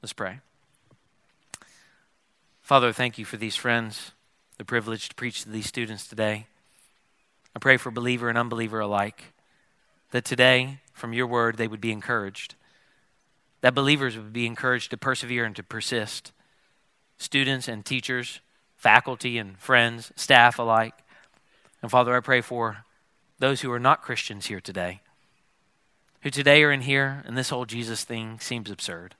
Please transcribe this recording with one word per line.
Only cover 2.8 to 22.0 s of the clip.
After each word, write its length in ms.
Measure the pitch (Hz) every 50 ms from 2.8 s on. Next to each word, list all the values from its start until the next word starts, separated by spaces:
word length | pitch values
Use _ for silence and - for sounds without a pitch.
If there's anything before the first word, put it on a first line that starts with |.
| 120 120 113
thank 260 | - 127 120 110 -
you 60 | 110
for 120 | - -
these 200 | 110 107 110 98
friends, 560 | - - 123 120 120 117 110 107 - - - _ _ _ _ _ _ _ _ _ _
the 60 | 110
privilege 440 | - 127 120 107 113 113 107 - -
to 60 | -
preach 280 | - 123 123 107 - -
to 80 | 110
these 160 | 107 110 107
students 400 | - - - 120 110 110 101 -
today. 400 | - - 107 110 107 107 107 110 _ _ _ _ _ _ _ _ _ _ _ _ _ _ _ _ _ _ _ _ _ _
I 40 | 117
pray 180 | - 139 131
for 140 | 123 - 127
believer 380 | 113 120 120 123 123 120 120 120
and 100 | 117 120
unbeliever 420 | 120 120 113 113 117 110 107 110
alike, 520 | 107 104 101 101 101 107 - - - - _ _ _ _ _ _ _ _ _ _ _ _ _ _ _ _
that 140 | - 123 117
today, 540 | - 127 120 127 127 127 127 127 131 139 135 _ _ _
from 200 | - - 117 117
your 140 | 120 127
word, 300 | 120 120 120 117 117 113
they 120 | 110 113 110
would 120 | 107 107
be 120 | 101 113 110
encouraged, 600 | 107 101 - 123 113 101 98 95 - - - - _ _ _ _ _ _ _ _ _ _ _ _ _ _ _ _ _ _ _ _ _
that 140 | - 127 127
believers 420 | - 139 139 147 147 139 127 110
would 160 | 110 107 107 110
be 140 | 120 120
encouraged 440 | 117 117 - - 131 123 120 - -
to 60 | -
persevere 480 | 113 - 135 131 - - 120 123 120 117
and 120 | 110 101
to 60 | - 101
persist, 680 | _ - 110 104 - 131 117 107 104 - - - - _ _ _ _ _ _ _ _ _ _ _ _ _ _ _ _ _ _
students 500 | - - - 139 139 131 135 131 123 -
and 160 | 117 104 98
teachers, 560 | - 135 127 120 - 131 123 120 - - - _ _ _ _ _ _ _
faculty 640 | _ - 120 107 120 - - 127 113 - 127 120 117
and 200 | 107 98 95 -
friends, 520 | - - 131 123 117 117 117 117 113 - -
staff 420 | - - - 143 123 120 120 120 -
alike. 360 | 120 117 113 110 113 113 - _ _ _ - - _ _ _ _ _ _ _ _ _ _ _ _ -
And 80 | 117
Father, 260 | - 127